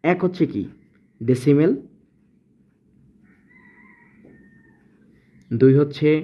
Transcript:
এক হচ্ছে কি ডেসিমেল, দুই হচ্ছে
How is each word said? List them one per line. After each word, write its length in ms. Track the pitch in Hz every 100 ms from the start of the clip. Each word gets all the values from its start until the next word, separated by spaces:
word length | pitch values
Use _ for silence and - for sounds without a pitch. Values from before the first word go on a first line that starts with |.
এক 200 | 160 180
হচ্ছে 220 | 180 - 160
কি 200 | 104 90 - _ _ _ _
ডেসিমেল, 520 | 113 120 147 143 170 - - _ _ _ _ _ _ _ _ _ _ _ _ _ _ 831 855 988 932 960 1017 988 906 906 960 906 - - _ _ _ _ _ _ _ _ _
দুই 200 | 117 131
হচ্ছে 500 | 135 143 - 151 156